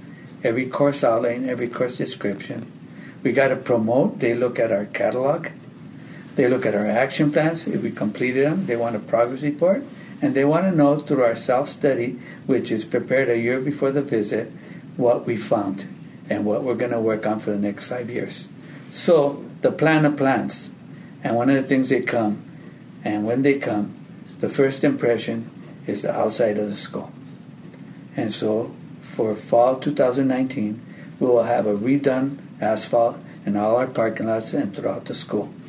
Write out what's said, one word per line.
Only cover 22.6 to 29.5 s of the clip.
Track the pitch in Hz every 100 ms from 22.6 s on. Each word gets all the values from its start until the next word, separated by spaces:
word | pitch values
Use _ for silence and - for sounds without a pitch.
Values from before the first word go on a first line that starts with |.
| - - - -
and | 107 107 107
when | 120
they | 135 139
come, | 120 110 101 - - - - -
the | 113
first | - 135 135
impression | 151 127 120 113 - 113 113 - - - -
is | 104
the | -
outside | 113 110 107 117 104
of | 104
the | 104
school. | - 107 98 - - - - - - - - - - -
And | 113
so | - 110 107 131 - - -
for | - - 110
fall | 104 -